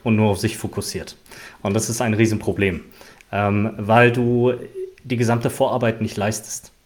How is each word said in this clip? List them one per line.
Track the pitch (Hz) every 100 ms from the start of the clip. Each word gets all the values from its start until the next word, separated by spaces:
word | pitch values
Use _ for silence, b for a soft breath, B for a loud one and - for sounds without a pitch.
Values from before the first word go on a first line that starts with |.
und | 120
nur | 110 107
auf | 98
sich | 107 -
fokussiert. | 98 - - - - - B B B B
Und | 101
das | 110 117
ist | 110
ein | 117
Riesenproblem, | 107 113 107 - 92 98 82 - B B B _
ähm, | 101 101 101 107 110
weil | 101 117 120
du | 120 120 120 123 123 - - - -
die | 127 117
gesamte | 113 117 139
Vorarbeit | - 131 120 117 113
nicht | 107 -
leistest. | 101 110 - - - _